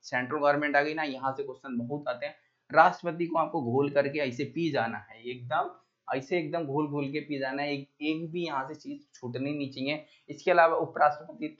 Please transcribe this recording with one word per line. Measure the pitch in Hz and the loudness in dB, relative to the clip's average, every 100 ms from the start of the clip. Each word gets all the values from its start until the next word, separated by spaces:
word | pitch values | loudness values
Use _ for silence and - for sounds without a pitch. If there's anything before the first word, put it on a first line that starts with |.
central | - 127 123 151 | -6 -4 -2 2
government | 143 143 147 143 | 4 4 4 4
आ | |
गई | 147 | 2
ना, | 160 | 0
यहाँ | 151 131 135 | -4 -2 -4
से | 135 | -2
question | 143 127 135 120 | -6 -10 -6 -6
बहुत | 123 147 139 | -4 -4 -4
आते | 120 147 | -6 -8
हैं। | - _ _ - | -10 _ _ 2
राष्ट्रपति | 151 180 175 170 165 170 | 6 6 6 -4 -4 0
को | 165 | 0
आपको | 156 170 | 0 -2
घोल | 120 131 143 | 0 2 2
करके | 143 139 147 | 2 2 0
ऐसे | 135 120 | -2 -2
पी | 123 165 165 | -4 -2 0
जाना | 135 113 107 | 0 -2 -4
है, | - 110 | -12 -14
एकदम | 120 123 123 156 196 - _ _ - 135 | -12 -10 -4 -2 -2 -8 _ _ -6 -4
ऐसे | - 180 | 0 -2
एकदम | 151 170 147 | 0 -4 -2
घोल | 143 147 | -2 0
घोल | 143 139 | -2 -2
के | 151 | -4
पी | 143 139 | -6 -4
जाना | 135 143 | -4 -2
है, | 143 | -2
एक, | 143 139 - | -4 -6 -6
एक | 151 156 165 | -4 -2 -4
भी | 175 165 | -4 -4
यहाँ | 139 139 | -4 -4
से | 151 | -8
चीज | 135 143 - | -12 -14 -16
छूटनी | - 123 123 139 | -12 -8 -4 -4
नहीं | 147 139 | -4 -6
चाहिए। | 131 135 151 - _ - | -4 -4 -4 -8 _ -16
इसके | 147 180 | -4 4
अलावा | 170 165 165 | 6 6 4
उपराष्ट्रपति | 160 - 147 - - - 151 - | 0 2 2 2 -6 -10 -10 -4